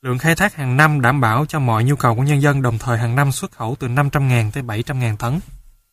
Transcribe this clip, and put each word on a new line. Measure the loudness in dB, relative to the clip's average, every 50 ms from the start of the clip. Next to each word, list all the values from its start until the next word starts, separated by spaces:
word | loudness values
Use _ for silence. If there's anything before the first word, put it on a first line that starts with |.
Lượng | -4 -4 -4 0
khai | 0 0 0
thác | 2 0 -2 -2
hàng | -4 -4 -2 2
năm | 4 4 4 4 2
đảm | 2 2 2 2
bảo | 2 2 2 0 -2
cho | -2 -2 -2
mọi | 0 2 2 2 4
nhu | 2 2
cầu | 2 2 0 2
của | 2
nhân | 2 2 2 2
dân, | 2 2 2 2
đồng | 0 0 -2 -2
thời | -4 -2 -2 -2
hàng | 0 0 0
năm | 0 0 0
xuất | 0 -4 -6 -10
khẩu | _ -8 -8 -8 -6 -6
từ | -6 -2
năm | 0 0 0 0
trăm | 0 0 0 2
ngàn | 2 2 0 0
tới | -4 -6
bảy | -8 -6 -6 -6
trăm | -4 -4 -4 -2
ngàn | -2 -2 -2
tấn. | -2 -4 -4 -4 -4 -6 -8 -18 -20 -20 -20 -20 _ _ _